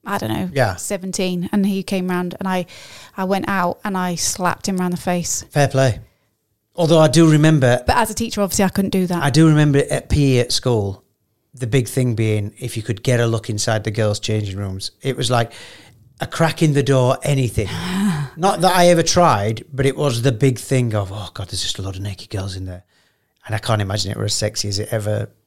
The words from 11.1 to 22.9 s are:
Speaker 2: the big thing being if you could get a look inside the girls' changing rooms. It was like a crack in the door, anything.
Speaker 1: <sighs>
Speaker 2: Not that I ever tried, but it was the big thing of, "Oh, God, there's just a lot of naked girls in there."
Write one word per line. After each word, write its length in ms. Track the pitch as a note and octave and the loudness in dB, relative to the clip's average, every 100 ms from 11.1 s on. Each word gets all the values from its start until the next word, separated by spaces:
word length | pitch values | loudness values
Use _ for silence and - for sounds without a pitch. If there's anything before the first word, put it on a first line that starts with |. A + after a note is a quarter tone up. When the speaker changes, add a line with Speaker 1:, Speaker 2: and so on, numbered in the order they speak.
| _ _ _ _ | _ _ _ _
Speaker 2:
the 140 | B2 B2 | -10 0
big 200 | C3+ A#2 | 0 0
thing 260 | - B2+ | 0 0
being 400 | G#2+ A2 G#2+ G#2 - | 0 0 0 -2 -8
if 180 | B2+ - | -10 -8
you 40 | |
could 200 | G#2+ A2 | -6 -4
get 180 | - B2 | 0 0
a 60 | A#2 | 2
look 240 | A2+ - | -2 -4
inside 340 | G#2 - A2 | -4 -2 -2
the 60 | G#2+ | -2
girls' 280 | G#2+ G#2+ G#2 | -2 0 -2
changing 360 | - G#2+ G2+ F#2+ | -2 -4 -2 -6
rooms. 340 | G2+ F#2+ - _ | -6 -8 -10 _
It 120 | C3+ B2 | -6 -4
was 140 | B2 | 0
like 220 | B2 A2+ - - - - _ _ _ | 0 0 -8 -20 -20 -20 _ _ _
a 60 | - | -10
crack 360 | - D#3+ - | 0 0 2
in 100 | D#3+ | 2
the 100 | C#3+ | 2
door, 360 | C3+ C3+ B2 C3 | 2 4 4 2
anything. 440 | - C#3 B2 - F#2+ E3 F3 F#3 | 0 0 0 0 -4 -4 -6 -2
Speaker 1:
<sighs> 340 | G3+ D#3 C#3+ - | 0 -2 -4 0
Speaker 2:
Not 240 | F#3 F3 | 0 2
that 120 | F3+ | 2
I 120 | F3+ F3 | 6 6
ever 140 | E3+ | 6
tried, 640 | E3 F3 F3 A2 G#2 A2+ - | 4 4 4 4 0 -4 -8
but 140 | C3+ | -2
it 120 | C3+ C3 | -2 0
was 240 | D3+ A#2 | -2 0
the 100 | A#2+ | 0
big 260 | A2 C#3 A#2+ | 2 0 0
thing 360 | - C3+ A#2+ | -2 0 0
of, 180 | G#2+ F#2+ | -2 -4
"Oh, 160 | G2+ G2 | -8 -12
God, 140 | - G2 | -12 -8
there's 100 | F#2+ | -6
just 180 | - - | -6 -6
a 40 | |
lot 120 | G2 F#2 | -8 -8
of 40 | |
naked 280 | G2+ F#2+ - | -10 -10 -10
girls 260 | G2+ F#2+ F#2 | -8 -8 -8
in 80 | |
there." 200 | F#2 F2 _ | -10 -12 _